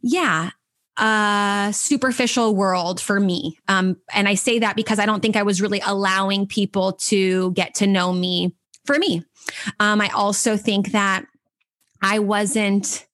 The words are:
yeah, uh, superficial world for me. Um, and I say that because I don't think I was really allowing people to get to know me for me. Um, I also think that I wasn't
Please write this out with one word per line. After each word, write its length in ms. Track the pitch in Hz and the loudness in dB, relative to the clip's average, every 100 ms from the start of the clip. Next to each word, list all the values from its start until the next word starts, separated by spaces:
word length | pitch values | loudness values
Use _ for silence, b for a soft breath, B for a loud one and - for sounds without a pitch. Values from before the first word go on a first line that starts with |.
yeah, 500 | 240 330 311 160 175 - _ _ _ - | 0 0 2 0 -2 -8 _ _ _ -2
uh, 720 | 220 220 208 208 202 202 202 | 0 2 2 2 0 0 -2
superficial 840 | 208 - 285 262 233 240 - 226 202 | -2 -2 0 0 0 0 2 2 2
world 440 | 196 185 170 185 | 2 0 -2 -6
for 200 | - 202 | -2 0
me. 360 | 196 180 - 156 - | 2 0 -4 -10 0
Um, 300 | 190 185 180 - | 2 2 -2 -4
and 160 | 202 202 | 0 0
I 60 | |
say 240 | 196 - 233 | 2 0 0
that 160 | 220 | 0
because 240 | 214 220 214 | -2 -2 0
I 80 | 208 | 2
don't 140 | 214 | 0
think 160 | 226 214 | 0 0
I 80 | |
was 180 | 208 190 | 0 0
really 180 | 202 202 - | 0 -2 -2
allowing 600 | 202 196 190 196 196 196 | -2 0 0 0 -2 -2
people 460 | 220 196 196 190 | -2 -2 0 -2
to 600 | 190 - 202 190 185 185 | -2 0 2 2 2 0
get 220 | 180 180 - | 0 -2 0
to 100 | 202 | 2
know 260 | 196 180 | 2 2
me 400 | 185 180 180 180 - _ - | 0 -2 0 -2 -4 _ -20
for 140 | - 285 | -2 0
me. 240 | 381 175 165 _ B B B - | 0 -2 -6 _ B B B -2
Um, 220 | 208 214 | 2 2
I 80 | 202 | 0
also 480 | - 202 202 - 214 | 0 -2 0 0 0
think 340 | 208 202 196 | 0 0 0
that 340 | 214 196 190 - _ _ _ _ _ _ _ | 0 2 0 -4 _ _ _ _ _ _ _
I 160 | 190 214 | -2 0
wasn't 880 | 202 208 208 220 208 202 196 - - | 0 0 0 0 2 0 0 -8 -12